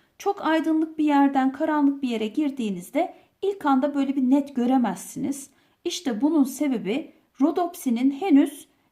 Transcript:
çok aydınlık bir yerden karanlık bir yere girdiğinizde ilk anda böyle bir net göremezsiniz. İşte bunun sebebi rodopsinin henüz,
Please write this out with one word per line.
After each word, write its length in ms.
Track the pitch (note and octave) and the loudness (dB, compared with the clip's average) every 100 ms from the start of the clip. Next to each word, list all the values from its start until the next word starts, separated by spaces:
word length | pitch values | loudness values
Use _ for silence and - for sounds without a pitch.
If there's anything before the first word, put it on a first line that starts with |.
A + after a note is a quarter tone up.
| _ - | _ -6
çok 280 | G4 G4 D#4 | -6 -2 0
aydınlık 520 | D#4+ D#4+ D#4 D#4+ - | 0 2 0 -2 0
bir 60 | |
yerden 480 | D4+ C#4+ C#4 C#4 C4 | 2 4 4 2 0
karanlık 500 | C4 D#4 D4+ C#4+ C#4 | 0 -2 2 2 2
bir 60 | B3 | -4
yere 180 | A3+ A3 | -2 -2
girdiğinizde 880 | B3+ D4 C4+ G#3+ F3+ F3 C#4 F#4 - _ _ | -2 -2 -2 -4 -6 -4 -4 -4 -6 _ _
ilk 240 | G4 G4+ D4 | -6 -2 0
anda 280 | C4 D4 | 2 2
böyle 220 | C#4+ C#4 C#4 | 0 -2 0
bir 140 | B3 | 2
net 260 | C#4+ C#4 - | 2 0 -2
göremezsiniz. 960 | A#3+ C4 A3+ F#3 - - - C#4 - _ _ _ | 0 2 0 -4 -10 -6 -6 -6 -12 _ _ _
İşte 360 | F4 - C4+ G#3+ | -10 -6 -6 -2
bunun 240 | C#4+ D#4+ | 2 2
sebebi 680 | C4 - D4 A#3 F3 C4+ - _ _ - | 0 0 -2 -2 -2 -4 -6 _ _ 0
rodopsinin 720 | D4 F#4 E4+ - C4 A#3 C4+ | 0 2 -4 -4 -2 0 0
henüz, 580 | C#4 G4 C#4 D#4+ - - _ _ | 0 4 6 4 -2 -20 _ _